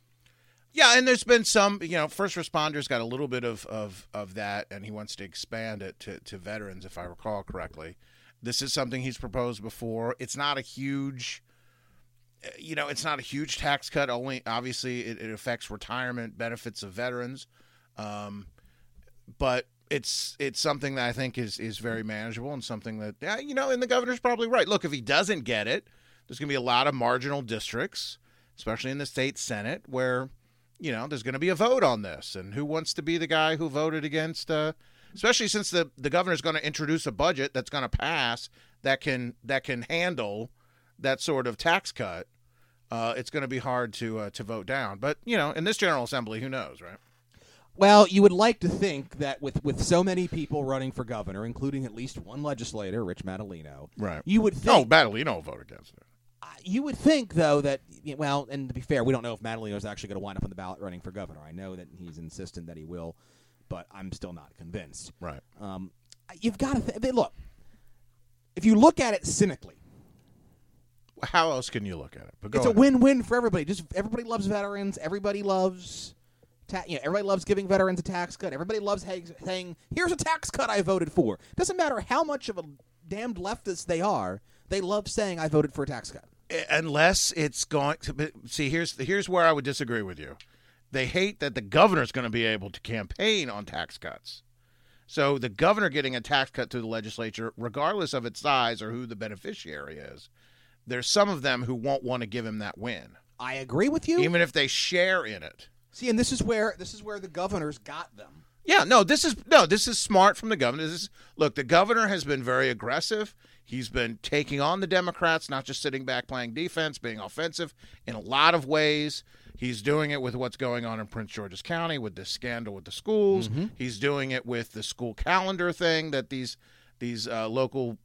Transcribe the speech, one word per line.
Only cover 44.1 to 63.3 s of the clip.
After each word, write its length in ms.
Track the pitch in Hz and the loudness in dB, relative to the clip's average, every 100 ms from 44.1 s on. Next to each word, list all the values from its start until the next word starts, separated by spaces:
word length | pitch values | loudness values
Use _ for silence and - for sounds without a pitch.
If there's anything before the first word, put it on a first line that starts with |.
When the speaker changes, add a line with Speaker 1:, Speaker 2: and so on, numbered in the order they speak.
| 110 | -4
Speaker 1:
uh, 100 | 101 | -6
to 140 | - | -8
vote 240 | 104 113 92 | -8 -8 -4
down. 320 | 135 110 98 | -4 -4 -4
But, 180 | 135 151 - | -4 -4 -2
you 100 | 226 | 0
know, 160 | 147 | 0
in 140 | 156 175 | -2 -2
this 100 | 226 | 0
General 300 | 190 147 120 | 2 2 0
Assembly, 340 | 139 110 110 | -4 -4 -6
who 80 | 131 | -6
knows, 320 | 131 80 64 | -6 -8 -12
right? 180 | 87 104 _ _ _ _ - - _ - | -18 -20 _ _ _ _ -20 -20 _ 6
Speaker 2:
Well, 340 | 196 208 190 | 10 12 10
you 120 | 190 | 10
would 100 | 202 | 8
like 260 | 180 226 226 | 8 4 4
to 60 | 175 | 0
think 520 | - 196 139 139 - | 0 0 -2 -6 -4
that 220 | 139 135 | -4 -4
with, 220 | 139 - | -4 -2
with 180 | 143 131 | -2 0
so 220 | - 175 | 4 4
many 240 | 190 180 180 | 4 2 -2
people 380 | - 147 151 135 | -4 -4 -2 -2
running 260 | 135 131 | -2 -4
for 140 | 123 117 | -6 -6
governor, 400 | 117 95 95 113 | -6 -6 -6 -8
including 400 | 117 135 139 127 | -4 -4 -4 -6
at 100 | 107 | -8
least 220 | 131 - | -10 -10
one 260 | 82 131 | -12 -8
legislator, 640 | 147 131 113 113 98 104 98 | -4 -4 -6 -6 -4 -2 -4
Rich 180 | 87 | -4
Madaleno, 640 | 92 95 104 87 76 69 73 - | -8 -8 -10 -12 -14 -16 -16 -8
Speaker 1:
Right. 240 | 104 151 - | -6 -4 2
Speaker 2:
you 160 | 208 | 4
would 120 | 214 151 | 4 2
Speaker 1:
Oh, 20 | |
Speaker 2:
think 300 | - 190 113 | 6 6 8
Speaker 1:
Madaleno 460 | 160 123 107 151 92 | 8 6 2 -2 -4
will 60 | |
vote 180 | 69 62 | -6 -14
against 320 | - - - | -16 -20 -20
it. 100 | - _ _ _ _ | -20 _ _ _ _
Speaker 2:
uh, 40 | - - 180 | -20 -14 -2
you 180 | 214 | 0
would 140 | 294 - | 0 2
think, 380 | - 311 220 160 | 6 6 4 2
though, 260 | 156 147 | 6 6
that, 180 | 139 139 - 147 151 139 | 4 -2 -6 -16 -12 -4
well, 320 | 147 143 120 | 0 0 -2
and 160 | 139 131 | -8 -8
to 60 | |
be 80 | 123 | -6
fair, 200 | 123 139 120 | 0 2 4
we 80 | |
don't 100 | 131 | 2
know 80 | 117 | 0
if 60 | 107 | -6
Madaleno 380 | 113 113 110 101 | -6 -6 -4 -6
is 80 | 104 | -6
actually 240 | 101 101 | -10 -8
gonna 100 | 101 | -8
wind 160 | 101 95 | -8 -6
up 60 | |
on 60 | 101 | -6
the 80 | 92 | -6
ballot 240 | 92 95 | -10 -10
running 180 | 95 87 | -10 -10
for 120 | 95 | -12
governor. 280 | 95 90 76 76 | -10 -12 -12 -16
I 60 | |
know 240 | 82 95 92 | -12 -12 -12
that 100 | 87 90 | -16 -16
he's 200 | 87 80 | -16 -14
insistent 500 | 82 - 90 90 82 | -14 -14 -14 -14 -14
that 80 | 80 | -14
he 80 | |
will, 320 | 80 87 82 - _ | -12 -10 -12 -14 _